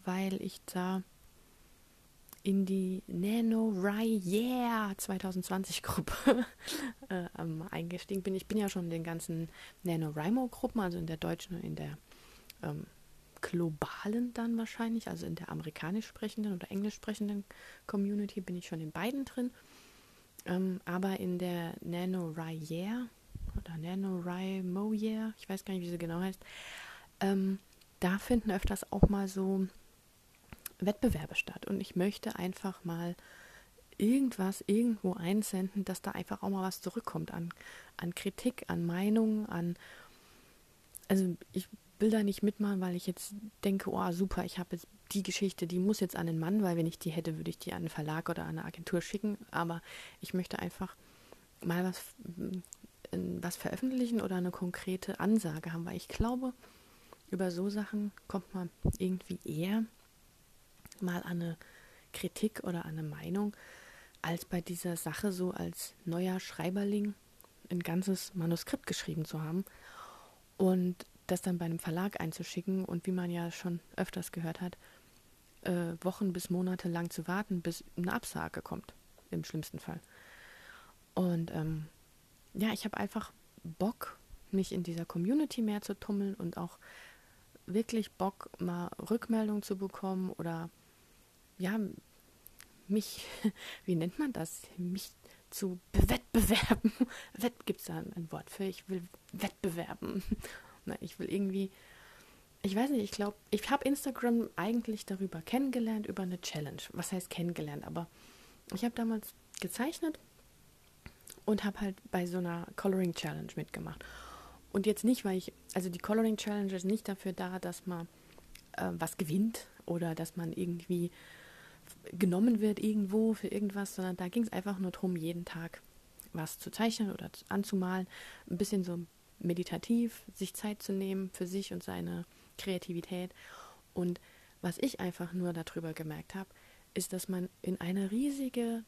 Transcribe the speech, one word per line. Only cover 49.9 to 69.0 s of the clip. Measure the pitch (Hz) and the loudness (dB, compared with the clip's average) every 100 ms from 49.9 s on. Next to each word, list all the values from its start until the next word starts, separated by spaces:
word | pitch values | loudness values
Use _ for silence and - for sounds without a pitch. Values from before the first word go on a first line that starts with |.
| - - - | -14 -16 -14
ich | - 180 | -4 -2
möchte | 175 - | -2 -4
einfach | 175 - 190 - - - - - - - | -4 -4 -8 -8 -20 -20 -20 -20 -20 -6
mal | 170 170 | 0 2
was, | 185 180 - - 196 175 - 185 - - - - - | 2 -2 -8 -12 -10 -6 -4 -4 -8 -16 -20 -18 -6
m, | 180 180 180 | -4 -2 -2
was | 175 - | -4 -4
veröffentlichen | - - 254 254 240 226 | -4 -2 0 0 2 2
oder | 190 185 | 2 0
eine | 180 | 0
konkrete | - 180 - - 185 - - | -2 -4 -4 -4 -4 -4 0
Ansage | 196 220 165 156 165 | 4 4 4 -2 -4
haben, | 165 175 | -4 -4
weil | 180 | -6
ich | - | -2
glaube, | - 226 254 254 - - - - - - - - | 0 2 0 -2 -4 -12 -20 -20 -20 -20 -20 -6
über | 180 185 | 0 0
so | 170 196 | 0 0
Sachen | 208 202 208 208 - - | -2 -2 -2 -4 -6 -6
kommt | 190 - | -6 -4
man | 185 175 - - - | -6 -6 0 0 2
irgendwie | 185 185 - 180 | 0 0 -4 -8
eher | - 151 180 220 226 - - - - - - - - - - - | -4 -2 2 2 0 -6 -20 -20 -20 -20 -20 -20 -20 -20 -20 -4
mal | 180 175 | -2 -2
an | 175 175 | -2 -2
eine | 170 160 - - - - - | -2 -6 -12 -20 -20 -20 -12
Kritik | - 185 - 214 - | -6 -6 0 0 0
oder | - 170 165 | -4 -4 -4
an | 156 | -4
eine | |
Meinung, | 151 147 160 190 208 - - - - - - - | -4 -6 -2 0 0 -4 -14 -20 -20 -20 -20 -6
als | - 170 - | -4 -4 -2
bei | 175 | -2
dieser | 170 170 175 170 | -2 -2 -2 -2
Sache | 160 156 208 | -4 0 0
so | 180 180 | 2 0
als | - 170 - - - 170 | 0 -4 -6 -10 -8 -2
neuer | 170 185 185 | 0 2 0
Schreiberling | - - 165 190 202 208 208 202 - - - - - | -4 -2 0 2 2 2 0 -2 -12 -20 -20 -20 -4
ein | 175 | -2
ganzes | 170 170 190 185 - | 2 2 2 0 0
Manuskript | 185 165 170 - - - | 0 2 2 0 -2 -2
geschrieben | - | -4